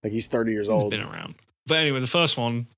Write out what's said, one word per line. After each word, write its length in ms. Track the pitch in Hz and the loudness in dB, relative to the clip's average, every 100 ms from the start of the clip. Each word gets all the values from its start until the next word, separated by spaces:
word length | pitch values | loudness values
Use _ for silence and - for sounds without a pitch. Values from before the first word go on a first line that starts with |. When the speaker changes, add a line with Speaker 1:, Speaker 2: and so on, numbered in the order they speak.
Speaker 1:
Like, 80 | 110 | -2
he's 160 | 110 113 | -4 -2
thirty 240 | 123 113 | 0 0
years 140 | 107 104 | 0 2
Speaker 2:
He's 40 | |
Speaker 1:
old. 200 | 107 104 | 2 2
Speaker 2:
been 100 | 104 | -2
around. 340 | 101 - - - _ _ - | -6 -10 -12 -16 _ _ -2
But 120 | 156 | 2
anyway, 220 | 156 135 | 2 0
the 60 | 127 | 0
first 300 | - 139 - | 2 2 2
one, 320 | 120 120 120 | 0 -2 -4